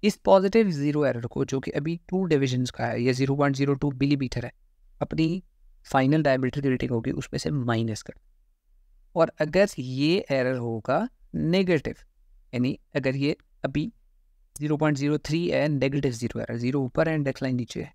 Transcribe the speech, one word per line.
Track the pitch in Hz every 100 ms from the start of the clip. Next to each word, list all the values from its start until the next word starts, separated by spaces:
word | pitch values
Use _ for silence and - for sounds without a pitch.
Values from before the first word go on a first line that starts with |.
इस | 208 -
पॉजिटिव | - 196 190 226 214
ज़ीरो | 151 143 147 143
एरर | 120 117
को, | - 139
जो | 135
कि | -
अभी | - 147 170 -
टू | 185 185
डिविजन्स | 151 135 127 127
का | - 120
है, | 117
ये | 120
ज़ीरो | 127 139 139
पॉइंट | 143 135
ज़ीरो | 139
टू | 139 143
मिलीमीटर | 131 139 143 127 - 120
है, | - _ _ _ -
अपनी | - 156 160 180 - _ - - -
फाइनल | 139 131 156
डायमीटर | 147 131 131 143
की | 139
रीडिंग | 127 123
होगी, | 120 110
उसमें | - - 131
से | 160
माइनस | 147 120 117 113 107
कर। | - - _ _ _ _ _ _ _ _ _ 175
और | 160 -
अगर | 156 175 208 -
ये | 127 131 147 190 -
एरर | 135 127 131
होगा | 117 113 - 143 240 _ - 160
नेगेटिव, | 151 180 185 165 - - - _ _ - _
यानी | 123 123 - _ 147
अगर | 135 135
ये | 143 - _ _
अभी | 139 139 170 _ _ _ _ _ _ -
ज़ीरो | 147 151
पॉइंट | 151 143
ज़ीरो | 143 147
थ्री | - 160 175
है, | 143 147
नेगेटिव | 143 135 143 139
ज़ीरो | 113 117 117
एरर, | - 117
ज़ीरो | 120 143
ऊपर | 131 - 160
है, | 156
इंडेक्स | 139 127
लाइन | 135 127
नीचे | 117 123
है | 110